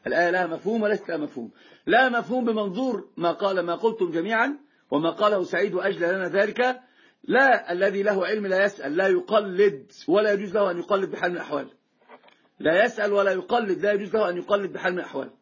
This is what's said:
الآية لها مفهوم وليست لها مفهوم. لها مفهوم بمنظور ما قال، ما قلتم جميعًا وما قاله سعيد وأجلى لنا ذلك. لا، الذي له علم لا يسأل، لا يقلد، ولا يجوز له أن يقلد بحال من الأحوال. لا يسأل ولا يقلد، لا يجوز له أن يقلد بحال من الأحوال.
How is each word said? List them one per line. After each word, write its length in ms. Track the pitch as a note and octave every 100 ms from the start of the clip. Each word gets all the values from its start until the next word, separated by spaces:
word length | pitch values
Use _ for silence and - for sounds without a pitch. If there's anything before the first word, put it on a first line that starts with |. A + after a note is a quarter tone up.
| B2
الآية 220 | C3 F3
لها 180 | F3+ F3
مفهوم 340 | E3 F#3+ A3+
وليست 280 | G#3 G#3 -
لها 80 | E3
مفهوم. 340 | D3 - A2+ _ - - -
لها 220 | G#3+ C4
مفهوم 360 | A#3+ D#3+ B3+ A#3
بمنظور 640 | G#3+ G3+ F3+ C4 G#3 - -
ما 140 | E3+
قال، 280 | D#3+ G3 F#3+
ما 160 | F3 E3+
قلتم 360 | A3+ A3 F3+
جميعًا 460 | E3 F#3 A3+ C4 D4 _ _ _
وما 180 | C#3+ E3
قاله 340 | D#3+ G#3 G#3
سعيد 300 | E3+ F3 G3+
وأجلى 340 | F3 G3 E3+ E3+
لنا 200 | F#3+ F3+
ذلك. 520 | F#3+ G#3+ - B3+ B3+ _ _ _ _
لا، 480 | - A3+ C4+ A3+ -
الذي 320 | F3 G3 G3
له 240 | G3+ G3 F3
علم 200 | G#3+ G3
لا 160 | F#3
يسأل، 340 | G3+ G3+ C3+ D#3
لا 100 | F#3+
يقلد، 840 | F3+ F3+ G#3+ G3+ F3+ G3+ C#3 - - -
ولا 240 | G3 G#3+
يجوز 220 | G3+ G3+
له 180 | G3+ G3+
أن 80 | F3
يقلد 320 | E3+ G3 F3+
بحال 200 | - F3+
من 60 | E3+
الأحوال. 320 | D3 C#3+ C3 _ _ _ _ - _ _ _ _
لا 260 | D3+ F3 A#3+
يسأل 280 | A3+ G#3
ولا 180 | G3+ G3
يقلد، 480 | F#3 F3+ A#3 G#3+ E3
لا 120 | G3+
يجوز 200 | G3+ G3+
له 160 | A3 G3
أن 80 | F3+
يقلد 360 | - G3+ F#3+
بحال 200 | C#3+ F#3
من 60 | F3+
الأحوال. 320 | D3 C#3+ C3 _